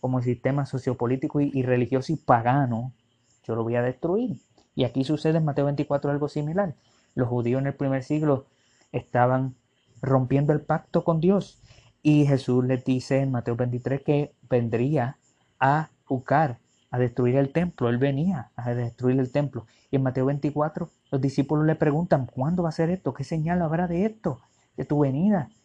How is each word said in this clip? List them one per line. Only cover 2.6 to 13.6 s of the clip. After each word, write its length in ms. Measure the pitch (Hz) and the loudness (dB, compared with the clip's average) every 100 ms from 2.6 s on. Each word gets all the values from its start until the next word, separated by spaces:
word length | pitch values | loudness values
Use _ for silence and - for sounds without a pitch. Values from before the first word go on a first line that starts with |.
| 135 113 127 - _ _ _ _ - | 2 -2 -6 -12 _ _ _ _ -6
yo 100 | 113 | -4
lo 80 | |
voy 120 | 113 120 | -2 0
a 60 | |
destruir. 560 | 123 127 165 190 247 131 _ _ _ - | -2 -2 -2 -2 -2 -8 _ _ _ -4
Y 80 | |
aquí 200 | 127 135 | -2 -2
sucede 340 | 131 151 160 160 | -2 0 0 0
en 80 | 156 | 0
Mateo 200 | 139 143 | 0 0
veinticuatro 460 | 143 147 143 143 | -2 -2 -2 0
algo 160 | 143 143 | -2 -2
similar. 480 | - 147 170 202 131 _ _ _ - | -4 -4 -2 -4 -6 _ _ _ -4
Los 140 | 123 | -2
judíos 320 | 120 117 131 | 0 0 0
en 60 | 139 | -2
el 60 | |
primer 300 | 135 139 135 | -2 -2 -2
siglo 440 | 123 151 156 135 - _ _ _ _ | -2 -2 2 0 -2 _ _ _ _
estaban 640 | 107 - 123 123 127 131 123 _ _ _ - | -10 -4 2 2 2 -2 -8 _ _ _ -8
rompiendo 520 | 131 131 127 139 147 | 2 2 4 0 2
el 80 | 151 | 0
pacto 420 | - 156 - 170 | 0 -4 0 -2
con 160 | 170 165 | 2 2
Dios. 420 | 170 196 185 _ - - _ _ | 4 2 -2 _ -20 -20 _ _
Y 220 | 151 151 143 | 4 4 4
Jesús 380 | 135 131 127 | 2 2 2
les 220 | 127 127 127 | 2 0 0
dice 340 | 127 - 135 | -2 2 0
en 120 | 135 | 0
Mateo 260 | 127 117 | -2 -2
veintitrés 440 | 117 | -2